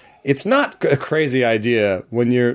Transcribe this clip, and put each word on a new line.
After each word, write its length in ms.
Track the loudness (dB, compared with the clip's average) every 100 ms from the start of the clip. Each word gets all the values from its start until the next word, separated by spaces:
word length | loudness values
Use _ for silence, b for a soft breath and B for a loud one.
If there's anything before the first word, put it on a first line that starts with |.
| B B
It's 220 | -4 -2 0
not 360 | 0 0 -2
c-, 60 | -2
a 80 | -2
crazy 460 | -2 -2 0 0
idea 600 | 0 0 0 0 0 -2 -4
when 200 | -2 0
you're, 200 | 2 0